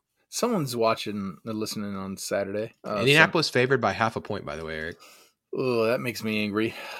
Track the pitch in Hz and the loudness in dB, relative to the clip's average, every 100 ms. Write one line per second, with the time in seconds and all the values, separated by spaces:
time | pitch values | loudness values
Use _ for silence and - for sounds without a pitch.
0 | _ _ _ - 240 208 135 120 113 113 | _ _ _ -2 0 0 0 2 2 2
1 | 110 104 98 - 117 107 107 110 101 98 | -2 -4 -6 -8 -8 -6 -4 -4 -6 -6
2 | 95 95 - 101 98 104 117 _ 120 104 | -8 -8 -4 -2 -2 -4 -6 _ -6 0
3 | 127 151 160 175 147 127 127 135 107 95 | 6 8 6 4 2 2 4 4 2 2
4 | 113 - - 101 - 76 80 80 80 - | 0 0 -6 -8 -6 -8 -6 -6 -8 -10
5 | - - - _ - - 131 117 113 135 | -18 -20 -20 _ -10 -4 0 2 2 0
6 | 127 104 110 107 104 104 113 - - | -2 -4 -2 -2 0 0 0 -2 -12